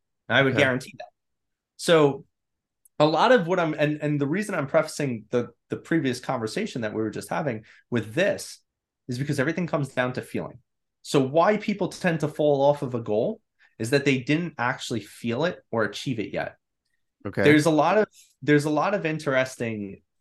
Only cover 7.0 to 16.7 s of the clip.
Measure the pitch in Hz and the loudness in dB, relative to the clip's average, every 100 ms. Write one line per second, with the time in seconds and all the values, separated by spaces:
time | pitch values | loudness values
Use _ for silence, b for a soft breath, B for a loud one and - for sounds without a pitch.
7 | 110 104 - 170 151 110 b b _ 120 | -4 -6 -6 -4 -4 -6 b b _ -4
8 | 104 123 196 - - - _ _ _ _ | -2 0 0 -2 -8 -18 _ _ _ _
9 | - 123 143 127 131 165 170 160 135 - | -10 -6 -4 -2 -2 -2 -2 -4 -4 -2
10 | 123 120 - 107 78 - _ _ _ _ | -4 -4 -6 -8 -8 -12 _ _ _ _
11 | - 147 131 151 185 214 214 196 170 - | -2 0 2 4 4 2 0 -2 -4 -2
12 | 185 165 147 - 151 139 139 143 131 120 | -2 0 -2 0 2 4 4 2 -2 -6
13 | 110 104 151 226 _ _ b - 113 139 | -2 -2 -2 -4 _ _ b -10 0 0
14 | 143 131 120 151 175 - 123 139 - 117 | 2 0 0 -2 -2 -4 -4 -4 -6 -8
15 | - - 117 117 170 180 _ 113 104 - | -8 -10 -6 -2 -4 -6 _ -2 -2 -4
16 | 143 113 78 80 - - _ | -6 -6 -6 -6 -8 -10 _